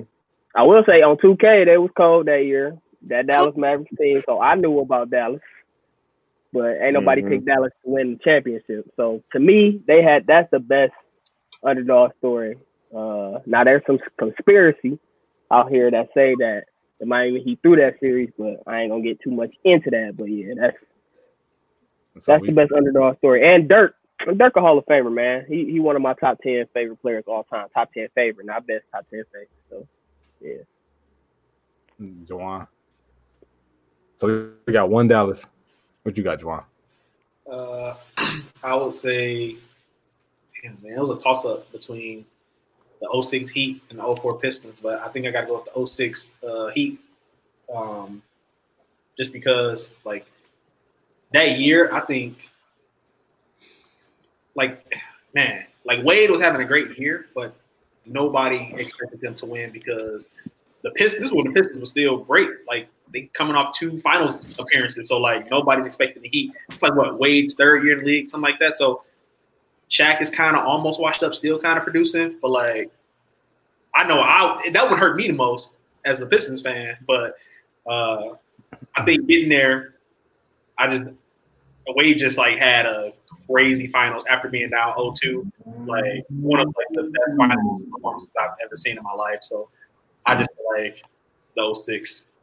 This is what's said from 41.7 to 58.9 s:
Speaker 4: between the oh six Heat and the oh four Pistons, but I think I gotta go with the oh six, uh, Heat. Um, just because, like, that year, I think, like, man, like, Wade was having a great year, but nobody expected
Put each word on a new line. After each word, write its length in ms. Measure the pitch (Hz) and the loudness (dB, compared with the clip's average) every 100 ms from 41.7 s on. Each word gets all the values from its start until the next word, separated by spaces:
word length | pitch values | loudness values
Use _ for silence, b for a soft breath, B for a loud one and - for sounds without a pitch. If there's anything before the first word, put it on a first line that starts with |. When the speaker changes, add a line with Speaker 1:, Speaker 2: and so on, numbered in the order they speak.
Speaker 4:
between 520 | 113 - 117 113 110 107 _ _ _ _ _ _ _ | -18 -16 -14 -16 -18 -20 _ _ _ _ _ _ _
the 80 | 104 | -6
oh 120 | 131 | -4
six 300 | 131 135 131 | -4 -6 -6
Heat 320 | 143 135 131 _ | -6 -6 -8 _
and 80 | 117 | -10
the 60 | |
oh 120 | 113 120 | -6 -6
four 220 | 123 113 | -6 -6
Pistons, 420 | 131 127 113 - | -8 -8 -12 -14
but 200 | 110 113 | -10 -10
I 60 | 113 | -10
think 180 | 135 127 | -10 -8
I 40 | |
gotta 160 | 120 117 | -6 -6
go 80 | 120 | -8
with 80 | - | -8
the 60 | |
oh 100 | 131 | -8
six, 480 | 127 - 123 113 - _ 120 | -8 -6 -8 -8 -14 _ -12
uh, 220 | 113 110 | -10 -8
Heat. 320 | 143 143 - _ _ _ _ _ _ - | -4 -6 -8 _ _ _ _ _ _ -16
Um, 480 | 120 110 104 98 101 _ _ _ _ _ _ _ _ _ - | -12 -10 -12 -16 -20 _ _ _ _ _ _ _ _ _ -12
just 140 | 127 | -12
because, 580 | 127 135 123 120 113 - _ | -6 -2 0 -2 -6 -12 _
like, 220 | 107 104 - _ _ _ _ _ _ _ _ _ _ | -14 -14 -14 _ _ _ _ _ _ _ _ _ _
that 260 | 147 160 127 | 0 2 0
year, 300 | 143 160 170 | 2 4 2
I 80 | 151 | 0
think, 380 | - 131 120 120 _ _ _ _ _ _ _ _ _ _ _ _ _ _ _ _ _ _ _ _ _ | -6 -6 -8 -14 _ _ _ _ _ _ _ _ _ _ _ _ _ _ _ _ _ _ _ _ _
like, 400 | - 131 131 _ B B B _ | -4 -4 -6 _ B B B _
man, 300 | 143 127 101 - _ | -2 -2 -4 -14 _
like, 180 | 123 120 | -6 -2
Wade 260 | 131 202 214 | 4 4 4
was 100 | 170 | 4
having 200 | 175 143 | 2 0
a 40 | |
great 340 | 127 143 143 127 | 0 -2 -2 -6
year, 280 | 143 170 - | -8 -8 -10
but 200 | - 127 - _ _ _ _ - | -12 -12 -14 _ _ _ _ -12
nobody 680 | 120 147 135 131 127 120 - | -6 -2 0 -2 -2 -6 -12
expected 440 | 117 | -12